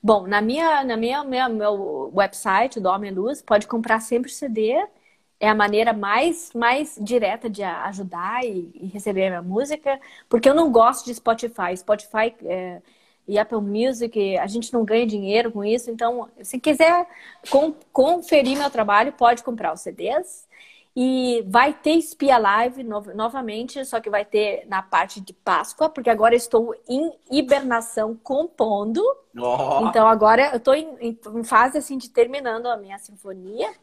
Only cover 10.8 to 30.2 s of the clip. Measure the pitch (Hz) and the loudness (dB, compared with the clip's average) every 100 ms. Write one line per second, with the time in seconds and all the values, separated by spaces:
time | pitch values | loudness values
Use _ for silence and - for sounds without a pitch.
10.8 | 226 254 247 233 - 226 240 233 180 180 | 6 2 -8 -6 -2 -2 -4 -6 -6 -6
11.8 | - 208 - 214 233 233 165 185 180 175 | -2 -2 -2 -2 -2 -4 -8 -8 -8 -14
12.8 | _ _ _ _ - 208 220 226 202 208 | _ _ _ _ -4 -2 0 -2 -2 -2
13.8 | 247 233 233 226 196 185 185 226 226 240 | -2 -2 -4 -2 -2 -2 -4 -6 -4 -2
14.8 | 214 220 233 208 196 214 233 220 202 233 | 2 2 0 -2 0 0 0 -4 -2 -2
15.8 | 233 226 233 247 233 _ - 254 311 277 | -4 -4 -4 -4 -8 _ -12 -4 0 4
16.8 | 320 349 349 - - - - 277 311 302 | 4 4 0 -10 -20 -20 0 2 2 -4
17.8 | _ - 277 349 - 302 254 277 285 254 | _ 2 2 2 4 2 4 0 -2 -2
18.8 | 208 202 254 - 240 233 - 226 165 165 | 2 4 2 4 4 4 -2 -6 -6 -6
19.8 | - 185 170 285 349 - _ _ - _ | -10 -8 -4 -4 -4 -18 _ _ -20 _
20.8 | _ - 254 262 254 233 190 220 277 302 | _ -2 0 0 0 -2 2 2 2 2
21.8 | 302 330 320 - 277 247 208 202 247 254 | 2 2 0 -2 4 4 6 2 0 -4
22.8 | 233 208 208 196 220 269 233 214 247 285 | -8 -8 -8 -6 -6 -4 -8 -8 -8 -10
23.8 | 262 233 220 202 208 208 214 196 - 190 | -6 -6 -2 -4 0 0 0 -2 -4 -6
24.8 | 190 185 190 - 190 - - 170 196 - | 0 0 0 -6 -18 -10 -2 -2 -2 -2
25.8 | 311 311 233 226 220 233 - 226 233 220 | -2 0 0 4 4 4 2 0 0 -8
26.8 | - 254 330 - _ 269 262 277 262 233 | -4 -2 -2 -6 _ -2 2 0 2 -2
27.8 | 226 - 214 226 - 269 339 _ 220 202 | -2 -4 -4 -6 -4 -4 -4 _ -2 0
28.8 | 208 226 466 539 _ 240 247 247 - 285 | -2 0 0 -2 _ -6 -2 0 0 0
29.8 | 226 233 220 220 | 2 6 6 8